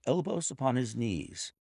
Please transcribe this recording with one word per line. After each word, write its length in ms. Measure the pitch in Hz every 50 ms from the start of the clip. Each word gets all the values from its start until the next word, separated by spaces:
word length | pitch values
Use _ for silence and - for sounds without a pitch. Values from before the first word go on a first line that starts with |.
| -
elbows 440 | 123 151 185 143 202 208 175 160 -
upon 280 | 127 - 131 131 123
his 180 | 127 123 110 113
knees, 560 | 117 117 110 90 76 - - - - - - - _ _ _